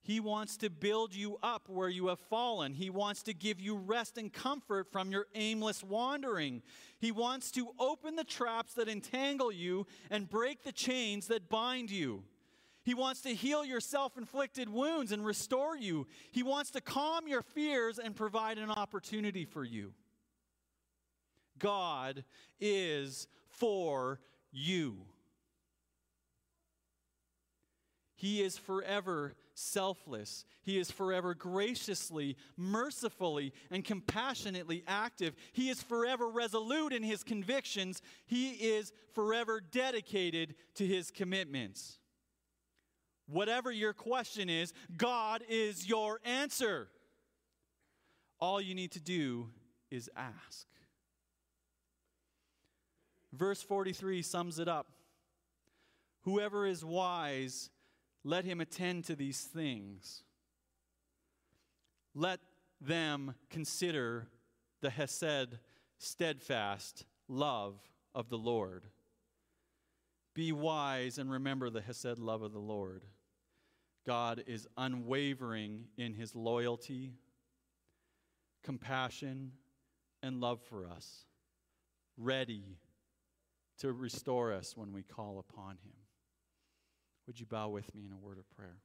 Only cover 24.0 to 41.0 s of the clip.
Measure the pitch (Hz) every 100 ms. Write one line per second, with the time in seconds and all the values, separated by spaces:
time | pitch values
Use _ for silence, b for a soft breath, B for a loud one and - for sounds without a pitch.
24 | 127 135 b b _ 135 147 185 151 98
25 | 95 - _ _ _ _ _ _ _ _
26 | _ _ _ _ _ _ _ _ _ _
27 | _ _ _ _ _ _ _ _ _ _
28 | _ _ 190 208 196 180 - 190 190 202
29 | 185 170 143 - b - - 202 190 180
30 | - 117 104 - - B - 196 175 -
31 | 190 185 180 170 180 185 208 247 - 185
32 | - 160 143 135 B - 180 214 269 -
33 | 233 - 180 147 139 - B 185 185 202
34 | - 208 262 247 202 185 165 170 175 196
35 | 226 - 170 139 B - 262 247 - 233
36 | 233 254 233 226 233 220 220 294 311 254
37 | 220 214 - 214 185 269 - 208 190 185
38 | B B B 240 262 233 220 214 214 -
39 | B - 214 226 226 220 175 247 262 240
40 | - 208 180 165 165 147 B - 196 185